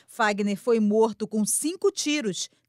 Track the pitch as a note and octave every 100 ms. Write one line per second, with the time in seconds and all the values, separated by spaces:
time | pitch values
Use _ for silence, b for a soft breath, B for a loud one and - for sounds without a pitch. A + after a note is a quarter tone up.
0 | B - G#3+ G3+ G3+ G3+ - A3+ G#3 G#3+
1 | A3+ G#3 G#3+ G#3+ G#3 - D4 F#4 G4+ F#4
2 | D4+ D4+ A3 F3 - _